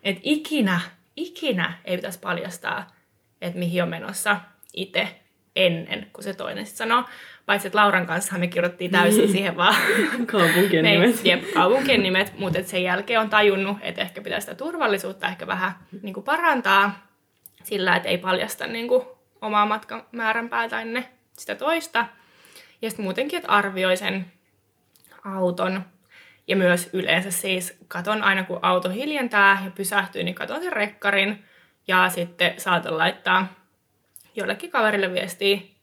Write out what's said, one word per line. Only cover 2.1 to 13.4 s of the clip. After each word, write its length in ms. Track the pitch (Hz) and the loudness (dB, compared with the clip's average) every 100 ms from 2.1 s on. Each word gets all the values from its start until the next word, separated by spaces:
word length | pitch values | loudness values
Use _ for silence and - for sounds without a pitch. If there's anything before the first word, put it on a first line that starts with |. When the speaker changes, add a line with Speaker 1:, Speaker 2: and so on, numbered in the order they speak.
| 180 | -10
Speaker 1:
paljastaa, 760 | 190 175 190 180 - - 180 _ _ _ _ _ | -6 -6 -6 -8 -6 -6 -8 _ _ _ _ _
että 180 | 180 180 | -8 -4
mihin 240 | 175 180 | -4 0
on 60 | 170 | -2
menossa 500 | 165 - 190 - 196 - _ _ | -4 -10 -6 -2 -2 -2 _ _
ite 340 | - 190 - 202 - _ _ _ - | -10 -4 -2 -4 -8 _ _ _ 2
ennen 520 | 185 165 - - - | 2 2 -6 -10 -10
kuin 100 | - | -12
se 100 | - | -10
toinen 320 | 190 - 196 208 | -8 -8 -8 -10
sit 100 | - | -8
sanoo. 280 | 226 240 254 - - - - | 0 0 -2 -12 -20 -18 -2
Paitsi, 220 | 202 202 | -2 0
että 100 | 208 | 4
Lauran 260 | 208 190 170 | 4 4 0
kanssa 320 | 165 190 185 | -2 -4 -2
me 100 | 175 | -2
kirjoittiin 440 | 175 175 175 180 | 0 -2 -2 0
täysin 280 | 180 190 214 | 4 6 6
Speaker 2:
Niin. 100 | 208 | 4
Speaker 1:
siihen 260 | 190 196 170 | 2 0 2
vaan. 180 | 180 220 - 453 311 | 4 4 2 2 0
Speaker 2:
<laughs> 260 | 247 233 | -2 -2
Kaupunkien 540 | 220 170 165 196 175 165 | 2 4 4 4 4 6
Speaker 1:
Niin, 160 | 196 | 6
Speaker 2:
nimet. 240 | 208 226 190 | 6 4 2
Speaker 1:
jep, 180 | 180 - | 2 0
kaupunkien 500 | - 185 254 277 247 | 2 4 4 4 2
nimet, 360 | 190 185 202 - | 4 2 0 -4
mut 160 | 190 175 | -4 -2
et 120 | 185 | -2
sen 160 | 190 | -4
jälkeen 360 | 180 180 202 233 | -2 -2 0 0
on 100 | 220 | 2
tajunnut, 480 | 214 | 4